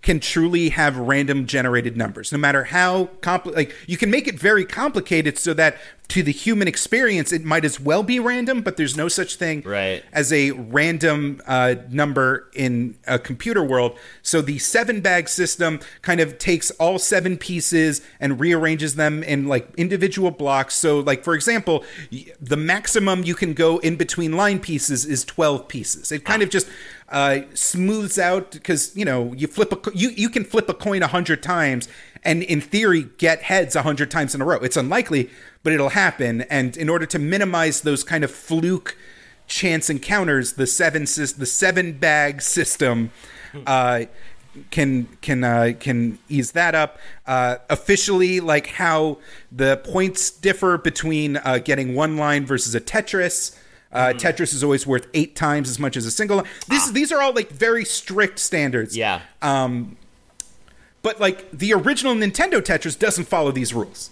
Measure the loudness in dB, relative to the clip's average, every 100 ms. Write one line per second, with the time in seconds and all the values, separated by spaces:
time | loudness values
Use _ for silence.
0 | 2 0 0 2 2 2 2 2 0 0
1 | 0 2 2 0 0 0 2 2 0 -2
2 | -4 -4 -6 0 2 2 0 2 2 2
3 | -2 -4 -2 -2 -2 -2 -2 -4 -8 -2
4 | 2 2 0 0 4 4 2 -2 -2 -2
5 | 0 0 0 -2 -2 4 2 2 -18 -20
6 | -4 0 0 0 0 2 0 -2 -2 2
7 | 2 2 0 -2 0 0 0 -2 0 2
8 | 2 0 0 0 0 -2 -2 -2 -2 0
9 | -2 -2 -4 -4 -4 -4 -4 -2 -2 -4
10 | -4 -2 2 2 2 0 -2 0 0 2
11 | 2 2 -2 -6 -2 2 2 0 -4 -2
12 | 0 2 2 0 -6 -4 0 0 -2 -6
13 | -2 -2 -2 -8 0 0 2 2 0 -2
14 | -20 -12 -2 0 0 -4 0 0 0 0
15 | 2 2 0 -2 -2 0 -2 -2 -10 -10
16 | -2 2 2 0 0 0 0 0 0 2
17 | 2 0 0 -4 -4 -4 0 2 2 0
18 | -8 -4 -2 0 2 4 2 0 -2 0
19 | 0 0 -2 -2 2 0 -2 -2 0 2
20 | 0 2 0 0 0 0 0 0 2 2
21 | 2 0 0 0 2 0 2 0 -2 -18
22 | -14 -14 -14 -16 -4 -2 0 0 0 0
23 | 2 0 0 -2 -2 2 2 4 0 -2
24 | -4 -2 -2 2 2 0 -2 -4 -2 -2
25 | -2 -4 -4 0 0 0 -4 -10 -6 -6
26 | -6 -8 -2 0 2 0 -2 -8 -20 -20
27 | -6 0 2 0 -2 -4 -2 0 0 0
28 | -2 0 0 0 -4 -12 -2 0 0 -2
29 | -2 0 -2 -4 -6 0 0 0 -6 -2
30 | -2 0 -2 0 0 0 0 -4 -2 0
31 | 0 0 0 -2 0 0 2 0 -6 -14
32 | -20 -6 0 0 0 -2 0 2 4 4
33 | 0 2 2 2 2 0 2 0 0 0
34 | -2 0 -2 0 0 0 0 -2 0 0
35 | 2 0 0 -8 -20 _ 0 2 2 2
36 | 2 2 -2 -2 -2 -2 -2 -2 -2 0
37 | 0 -2 0 0 0 2 0 0 0 0
38 | 0 -2 -2 -4 -2 0 2 0 -4 -14
39 | -20 -20 -20 -20 -8 -4 0 0 0 -4
40 | -2 0 2 2 0 -2 -2 2 2 2
41 | -2 -2 -4 -4 -4 0 2 2 -2 0
42 | 2 4 2 -2 -2 0 0 2 2 2
43 | -2 -8 -20 -20 -18 -12 0 2 2 0
44 | -4 -10 -12 -14 -18 -20 -6 0 2 0
45 | -2 -8 -4 0 2 4 2 0 -2 0
46 | 0 -4 _ -2 -2 0 2 2 0 -4
47 | -14 -14 -2 0 0 -2 -4 -4 2 2
48 | 4 2 4 2 2 0 0 -2 2 2
49 | 2 -2 -12 -20 -18 0 2 2 0 0
50 | 0 0 -4 -2 -2 2 2 2 0 -2
51 | -2 0 0 -2 0 0 2 0 0 0
52 | 0 0 0 0 0 -2 0 -4 -2 -4
53 | -2 -2 -2 -2 -6 -10 -20 -20 _ 0
54 | 0 2 -2 0 -2 0 0 0 2 -2
55 | 0 -2 -2 0 0 0 -2 -4 -4 -4
56 | -4 -2 0 0 -2 -12 -2 -2 0 0
57 | 0 2 2 0 -4 -2 0 2 -2 -6
58 | -4 0 0 0 -2 0 0 0 -2 -2
59 | -2 -2 -6 -6 0 0 0 -4 -8 -14
60 | -20 _ _ _ -18 -18 -20 -20 -20 _
61 | -6 0 0 0 -12 -6 2 4 4 2
62 | 2 2 0 0 2 2 2 -2 -2 0
63 | 0 0 -2 0 0 0 -2 -4 -6 -10
64 | -18